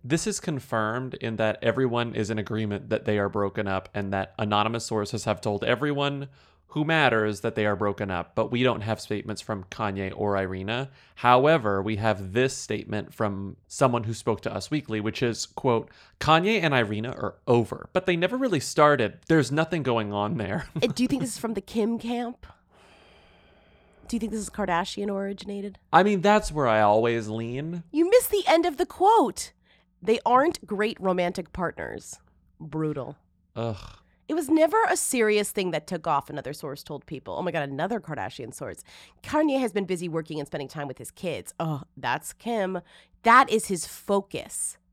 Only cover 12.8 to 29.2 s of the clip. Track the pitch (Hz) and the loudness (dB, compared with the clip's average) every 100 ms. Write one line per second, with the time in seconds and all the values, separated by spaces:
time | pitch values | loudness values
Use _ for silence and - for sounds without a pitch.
12.8 | - 104 - - 107 98 98 92 _ - | -4 -8 -8 -4 -4 -2 -10 -12 _ 2
13.8 | 135 120 110 110 - 107 113 104 - 151 | 2 2 -2 -4 -2 -2 -2 -6 -4 -6
14.8 | 135 110 104 107 120 110 - - 135 113 | -2 -4 -4 0 -2 -2 -8 -2 2 2
15.8 | - - - _ 135 160 185 220 165 135 | -2 -18 -20 _ 4 4 4 2 2 2
16.8 | 107 104 113 - 104 - - 120 110 - | 0 -2 -6 -6 -6 -6 2 2 2 -6
17.8 | - 185 185 170 180 254 262 165 - - | -4 -2 0 0 0 0 0 0 0 4
18.8 | 151 143 107 - _ 160 120 147 160 170 | 6 6 2 -2 _ 4 4 0 0 -2
19.8 | 131 117 104 101 104 120 101 107 - 165 | 0 0 0 0 0 -2 -2 -4 -6 -2
20.8 | 247 - 247 269 233 - 226 208 - 226 | -2 0 -2 -2 -4 -4 -6 -6 -6 -4
21.8 | 247 233 226 240 240 247 - - _ _ | -2 -2 -6 -6 -6 -10 -20 -20 _ _
22.8 | _ _ _ _ _ _ _ _ _ _ | _ _ _ _ _ _ _ _ _ _
23.8 | _ _ - 240 220 220 185 - 190 170 | _ _ -8 -6 -4 -6 -8 -6 -2 0
24.8 | 185 - 202 196 196 196 202 202 202 190 | -2 -4 -4 -4 -6 -8 -10 -10 -10 -14
25.8 | _ 160 196 202 185 208 208 151 131 110 | _ 6 6 4 4 4 2 0 4 6
26.8 | 104 107 117 117 107 110 117 123 156 175 | 8 6 4 0 -2 -6 -6 -6 -6 -8
27.8 | 165 302 339 480 - 415 - 330 349 277 | -4 0 6 6 4 0 4 4 4 0
28.8 | 359 - 381 453 | -4 2 6 6